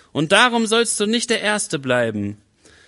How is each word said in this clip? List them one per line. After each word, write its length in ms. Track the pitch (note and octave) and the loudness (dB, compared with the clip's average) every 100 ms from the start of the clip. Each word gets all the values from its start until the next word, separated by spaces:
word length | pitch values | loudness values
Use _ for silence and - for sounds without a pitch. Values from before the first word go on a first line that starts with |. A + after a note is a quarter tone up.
| - | -6
Und 200 | - D#3 | -2 0
darum 360 | G3 B3 A#3 A3+ | 2 2 2 2
sollst 320 | A3+ A#3 - | 2 0 0
du 60 | G#3 | 0
nicht 240 | A#3 A3+ | 0 0
der 120 | A3+ | -2
Erste 380 | G3+ G#3 - D#3 | 0 -2 -4 -6
bleiben. 580 | C3 B2 A#2 G#2 G2+ G#2 _ _ - - | 0 2 2 -2 -6 -8 _ _ -20 -20